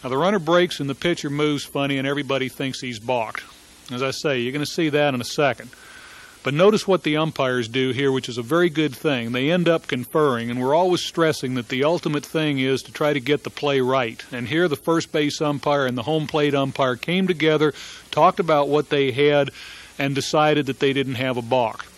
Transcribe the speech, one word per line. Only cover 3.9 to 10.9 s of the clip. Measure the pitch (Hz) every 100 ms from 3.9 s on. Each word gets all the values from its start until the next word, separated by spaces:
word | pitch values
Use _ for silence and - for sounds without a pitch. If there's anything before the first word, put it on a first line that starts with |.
As | 123
I | 135
say, | 127 156 131
you're | 120
gonna | 147 143
see | - 160
that | 143 147
in | 127
a |
second. | 117 - 143 120 117 - - - - - - -
But | 131
notice | 143 196 220 -
what | 180
the | 160 151
umpires | 160 - 135 123 113
do | 127 131
here, | 123 139
which | 131 127
is | 120
a |
very | 117 165 180
good | 151 151 123
thing. | 160 131 117
They | 123 139
end | 180 170
up | 165 -
conferring, | 131 120 160 147 117 117
and | 120
we're | 127
always | 156 185